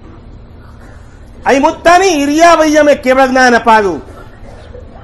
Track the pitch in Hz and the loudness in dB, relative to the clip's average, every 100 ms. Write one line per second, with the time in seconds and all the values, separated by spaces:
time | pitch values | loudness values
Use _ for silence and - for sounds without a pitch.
0 | 1077 - - - - - - - - - | -20 -20 -20 -20 -20 -20 -20 -20 -20 -20
1 | - - - - 196 269 302 311 330 359 | -20 -20 -20 -10 -4 -2 -2 -2 0 2
2 | 381 302 285 302 339 320 311 302 294 277 | 0 -2 -2 0 2 2 2 2 2 0
3 | 254 262 262 262 254 233 240 220 196 143 | 0 0 0 0 0 0 2 0 0 -6
4 | - - - - - - - - - - | -12 -20 -20 -20 -20 -20 -20 -20 -20 -20